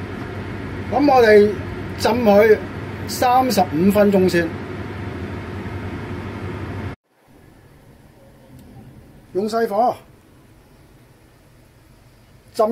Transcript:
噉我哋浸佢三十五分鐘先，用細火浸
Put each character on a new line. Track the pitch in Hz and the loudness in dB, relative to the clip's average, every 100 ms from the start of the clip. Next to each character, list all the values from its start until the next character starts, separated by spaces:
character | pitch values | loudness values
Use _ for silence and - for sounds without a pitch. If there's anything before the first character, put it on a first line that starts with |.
| - - - - - - - - - | -12 -12 -12 -12 -12 -12 -10 -10 -4
噉 | 226 285 | 0 4
我 | 262 | 6
哋 | 226 208 208 190 - - - - | 8 8 6 2 -8 -10 -10 -4
浸 | 226 240 | -2 2
佢 | 226 202 220 208 - - - - - | 4 6 6 4 0 -12 -12 -12 -10
三 | - 254 247 262 | -2 2 2 2
十 | 202 | 0
五 | 180 147 190 | 0 2 2
分 | 202 202 | 4 4
鐘 | 196 185 | 4 2
先， | 170 165 - - - - - - - - - - - - 95 - - - - - - - - - - - - _ _ _ _ - - - - - - - _ - - - 127 - - - - - - - | 2 -2 -6 -10 -12 -12 -12 -10 -10 -10 -10 -12 -12 -10 -10 -10 -10 -10 -10 -10 -10 -10 -10 -10 -10 -10 -12 _ _ _ _ -20 -20 -20 -20 -20 -20 -20 _ -20 -20 -20 -20 -20 -20 -20 -20 -20 -20 -10
用 | 180 214 | -6 -4
細 | 226 226 | -2 -2
火 | 202 240 - - - _ _ _ - _ _ _ - _ _ _ _ _ _ _ _ _ _ _ _ _ _ _ | 0 0 -2 -10 -20 _ _ _ -20 _ _ _ -20 _ _ _ _ _ _ _ _ _ _ _ _ _ _ _
浸 | - 220 | -4 -2